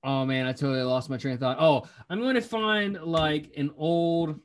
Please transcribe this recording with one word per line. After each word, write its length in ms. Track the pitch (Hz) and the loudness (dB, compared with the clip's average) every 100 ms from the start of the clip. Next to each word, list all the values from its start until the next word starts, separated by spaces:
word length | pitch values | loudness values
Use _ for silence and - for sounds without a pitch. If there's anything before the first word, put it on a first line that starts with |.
Oh 220 | 135 135 131 | -2 -2 0
man, 200 | 131 127 | 0 -2
I 80 | |
totally 300 | 127 143 131 | -2 -2 0
lost 260 | 127 127 123 | 0 -2 -2
my 80 | 131 | -6
train 160 | 139 | -4
of 60 | 127 | -2
thought. 180 | 131 131 | -2 4
Oh, 280 | 160 139 - - - | 4 4 0 -20 -8
I'm 120 | 185 | -4
going 140 | 247 254 | 0 0
to 60 | |
find, 600 | 226 226 214 214 202 196 | 0 -2 0 0 0 -4
like, 500 | 165 165 156 151 147 - | -2 2 2 0 -4 -4
an 140 | 143 147 | -4 -2
old 640 | 156 170 170 170 165 151 | 0 2 2 2 0 -4